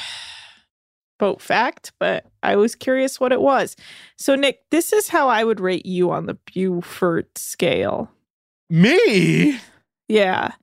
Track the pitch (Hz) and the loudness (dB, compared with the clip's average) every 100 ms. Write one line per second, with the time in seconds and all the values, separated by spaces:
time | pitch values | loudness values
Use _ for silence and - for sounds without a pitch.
0 | - - - - - _ _ _ _ _ | -10 -14 -18 -20 -20 _ _ _ _ _
1 | _ - 202 - - 190 254 - - - | _ -4 -2 -2 -2 -2 -2 -4 -14 -4
2 | 180 185 - _ - 196 220 - - 262 | -2 -2 -8 _ 0 2 2 -2 -2 -2
3 | 269 - 254 254 277 262 175 - - - | -2 -2 -2 2 2 2 0 -8 -20 -20
4 | - - - 269 277 254 _ 302 - 427 | -20 -6 0 2 0 -2 _ -2 0 0
5 | - 339 277 220 226 208 185 180 - 180 | 0 0 2 2 0 0 -2 -2 -4 0
6 | 175 160 165 - - - 190 175 - - | 0 -2 -6 -10 -10 -4 -2 -2 -6 -4
7 | 180 165 - - - - 170 87 98 - | -2 -2 -4 -10 -12 -2 0 0 -2 -4
8 | 226 _ _ _ _ _ - 165 196 359 | -8 _ _ _ _ _ -2 4 6 6
9 | 453 208 165 160 285 254 - _ _ _ | 4 4 4 4 2 0 -8 _ _ _
10 | - 214 190 185 - - | -2 0 2 0 -4 -8